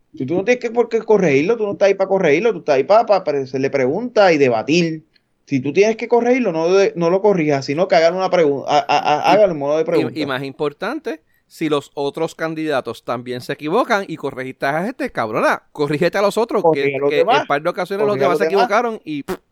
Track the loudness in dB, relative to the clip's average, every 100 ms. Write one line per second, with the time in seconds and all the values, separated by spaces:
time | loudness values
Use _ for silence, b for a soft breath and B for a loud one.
0 | _ -10 -4 -2 0 0 0 -2 -2 -2
1 | 2 2 4 2 2 0 -2 0 2 2
2 | 0 0 2 2 2 -2 0 0 4 4
3 | 4 2 0 -4 -2 -2 0 0 0 0
4 | -2 4 4 6 4 2 2 2 0 -4
5 | -12 _ _ _ -6 -4 -2 2 2 0
6 | 0 0 2 0 0 0 2 2 2 2
7 | 0 2 2 2 2 0 -2 -2 2 4
8 | 4 2 0 2 2 0 0 0 2 0
9 | 2 0 4 4 4 0 -2 -2 0 0
10 | -2 -4 -6 -6 -6 -6 -6 -6 -8 -8
11 | -8 -12 _ _ _ -6 -2 -2 -4 -8
12 | -6 -4 -8 -6 -8 -6 -4 -4 -4 -10
13 | -8 -8 -8 -10 -10 -10 -4 -2 0 -2
14 | -4 -8 -10 -8 -12 -6 -4 -2 -4 -6
15 | -8 -6 -4 -2 -2 -2 _ -6 -2 0
16 | 0 0 -2 0 -2 0 0 2 0 -2
17 | 0 2 2 2 2 -2 -2 -4 -6 -2
18 | -2 0 2 2 2 2 2 2 0 -4
19 | -10 -10 -8 -10 _